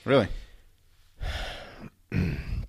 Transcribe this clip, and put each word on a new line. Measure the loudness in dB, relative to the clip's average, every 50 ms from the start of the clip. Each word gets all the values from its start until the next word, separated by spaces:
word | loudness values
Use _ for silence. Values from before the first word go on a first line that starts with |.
| 2
Really? | 6 6 6 6 4 0 -6 -8 -12 -16 -20 -20 -20 -20 _ _ _ -20 -20 -20 -20 _ -6 -4 -4 -2 -2 -4 -6 -8 -10 -12 -14 -16 -16 -16 -16 -18 _ _ -4
<sighs> | 0 2 2 2 0 -2 -4 -4 -4 -4 -4